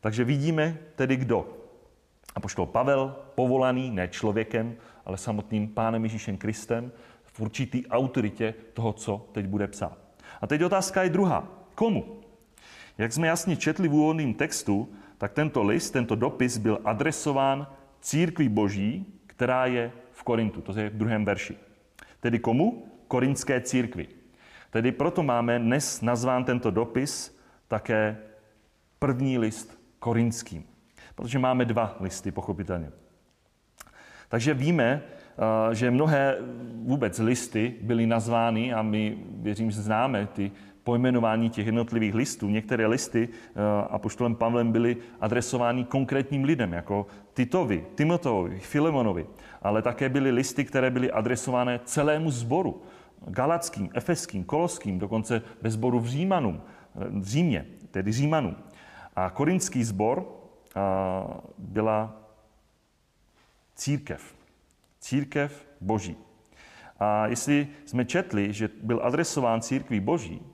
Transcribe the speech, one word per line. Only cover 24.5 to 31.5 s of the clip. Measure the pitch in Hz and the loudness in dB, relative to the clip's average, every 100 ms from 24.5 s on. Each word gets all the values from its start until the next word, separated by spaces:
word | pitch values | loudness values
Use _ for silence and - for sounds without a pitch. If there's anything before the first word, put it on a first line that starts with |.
| - - | -20 -4
Tedy | 113 117 | 0 0
proto | 123 143 - | 2 0 2
máme | 147 120 117 120 | 2 2 2 2
dnes | 117 131 143 - | 4 2 0 -2
nazván | 113 120 123 127 | 0 2 2 2
tento | 127 123 117 | 2 0 2
dopis | 98 117 127 147 - - - - _ _ | 0 0 0 -2 -4 -10 -16 -20 _ _
také | 110 - 110 107 107 107 - _ _ _ _ _ _ | -4 0 2 2 -2 -12 -20 _ _ _ _ _ _
první | 139 123 135 127 | 0 2 2 2
list | 110 107 - - _ _ | 2 -2 -14 -20 _ _
korinským. | - 117 117 113 - 82 - - _ - - - | 0 2 2 0 -8 -12 -14 -20 _ -20 -20 -10
Protože | 117 131 | -4 0
máme | 127 | 2